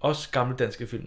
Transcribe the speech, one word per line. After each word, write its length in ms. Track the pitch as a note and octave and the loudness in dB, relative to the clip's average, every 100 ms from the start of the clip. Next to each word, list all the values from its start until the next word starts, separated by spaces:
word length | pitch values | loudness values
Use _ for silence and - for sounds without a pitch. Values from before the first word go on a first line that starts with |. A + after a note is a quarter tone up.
også 300 | D3 D3 - | 0 0 0
gamle 260 | C3+ B2 C3 | 2 2 2
danske 300 | A2+ - A#2 | 0 -2 -6
film, 200 | A#2 | -8